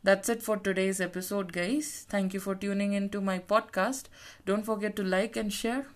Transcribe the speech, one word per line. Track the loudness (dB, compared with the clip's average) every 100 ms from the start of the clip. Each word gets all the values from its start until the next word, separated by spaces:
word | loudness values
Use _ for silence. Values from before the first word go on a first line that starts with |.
That's | 6 4 4
it | 0
for | 0 0
today's | 2 2 2 2
episode, | -2 -2 -2 -2 -2
guys. | -2 0 0 -2 -10 -4
Thank | 0 0
you | -2
for | -4
tuning | -2 0 0 0
into | 0 -2 -2
my | -2 -2
podcast. | 2 2 2 0 0 -2 -8 -20 -20 -10
Don't | -2 0
forget | 0 -2 -2 -2
to | 2
like | 2 2 -2
and | -4
share | -2 0 -2 -4